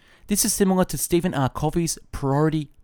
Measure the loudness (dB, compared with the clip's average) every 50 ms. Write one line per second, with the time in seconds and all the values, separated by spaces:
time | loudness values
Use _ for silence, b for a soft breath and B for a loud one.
0 | b b b b b -4 -2 0 0 0 0 2 2 4 4 2 2 0 -2 -4
1 | -2 0 0 0 0 0 0 0 -2 -2 -2 -2 -4 -2 0 0 -2 -2 -4 -8
2 | -12 -14 -8 -4 -2 0 2 2 2 2 2 -2 -4 -8 _ -20